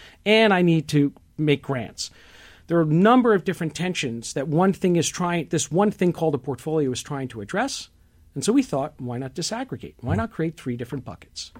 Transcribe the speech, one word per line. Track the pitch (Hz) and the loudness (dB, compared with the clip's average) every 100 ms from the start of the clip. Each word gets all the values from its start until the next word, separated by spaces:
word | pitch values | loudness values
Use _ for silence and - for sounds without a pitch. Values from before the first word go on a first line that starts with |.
| - - 202 | -20 -6 2
and | 220 220 | 4 6
I | 185 | 6
need | 175 165 156 | 4 4 2
to | 147 143 - _ - | 2 2 -2 _ -2
make | 151 143 | 0 0
grants. | - 135 104 - - - - - - - - | 0 -6 -6 -12 -14 -16 -20 -20 -20 -16 -2
There | 170 | 2
are | |
a | 156 | 4
number | 160 208 254 240 | 6 6 6 6
of | 202 | 2
different | 185 165 160 - | 0 -4 -6 -4
tensions | 180 175 135 117 - | -6 -4 -4 -6 -8
that | 151 143 | -6 0
one | 151 190 | 2 2
thing | - 185 170 | 2 2 2
is | 143 | 0
trying, | - 175 170 - | -2 -2 -2 -2
this | 160 - | -4 -2
one | 160 208 | 0 0
thing | - 180 | 2 0
called | - 160 | 0 -2
a | 143 | -2
portfolio | - 123 160 160 139 | -4 -8 -4 -2 -2
is | 123 | -4
trying | - 143 131 | -6 -8 -8
to | 113 | -10
address. | 101 190 269 - - _ _ _ _ 143 | -8 -4 -4 -6 -14 _ _ _ _ -6
And | - | 0
so | |
we | 269 | 2
thought, | - 139 143 - | 2 -2 -4 -8
why | 123 120 | -8 -8
not | 135 156 | -8 -8
disaggregate? | 170 226 262 120 - - | -8 -6 -8 -10 -12 -10
Why | 120 180 | -4 -2
not | 226 | -2
create | - 165 160 | -4 -6 -6
three | 135 120 | -8 -8
different | 120 139 | -8 -10
buckets? | - 113 - - - | -10 -16 -18 -18 -18